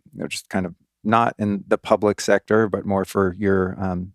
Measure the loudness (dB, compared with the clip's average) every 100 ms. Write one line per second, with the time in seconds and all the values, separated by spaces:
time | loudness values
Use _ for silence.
0 | _ -12 -10 -10 -8 -6 -6 -8 _ _
1 | 0 2 2 0 -2 -2 -2 -2 2 2
2 | 2 0 2 0 2 0 2 -2 -2 -2
3 | 0 0 0 0 0 2 0 -2 -4 -4
4 | -8